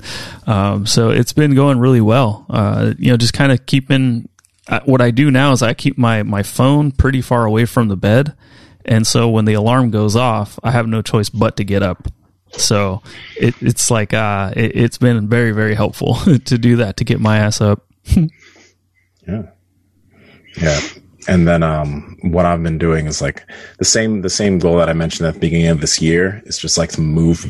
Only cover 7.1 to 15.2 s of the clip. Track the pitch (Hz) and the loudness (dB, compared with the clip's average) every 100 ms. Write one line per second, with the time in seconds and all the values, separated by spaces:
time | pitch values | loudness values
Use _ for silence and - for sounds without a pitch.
7.1 | 135 120 123 113 110 117 - 113 95 101 | 0 0 0 2 2 0 0 0 0 2
8.1 | 113 151 - _ - - _ - 110 113 | 2 2 -4 _ -20 -20 _ -2 0 2
9.1 | 123 117 113 107 107 107 127 123 107 107 | 0 2 2 2 2 2 2 2 2 0
10.1 | 110 123 110 104 - - 127 113 113 - | 2 0 -2 -4 -6 -2 -2 0 -2 -2
11.1 | 113 101 107 107 - 101 98 98 90 - | -2 -2 -2 -2 -2 -2 -2 -2 -4 -10
12.1 | - _ _ _ - - 104 101 92 - | -14 _ _ _ -4 0 0 0 -4 -12
13.1 | - - - 120 - 123 120 - 117 104 | -20 -16 -2 -2 0 -2 -2 0 0 -2
14.1 | 113 107 101 98 - 113 110 117 - 123 | -2 -2 -2 -4 -2 -4 -2 -6 -2 0
15.1 | 117 | 0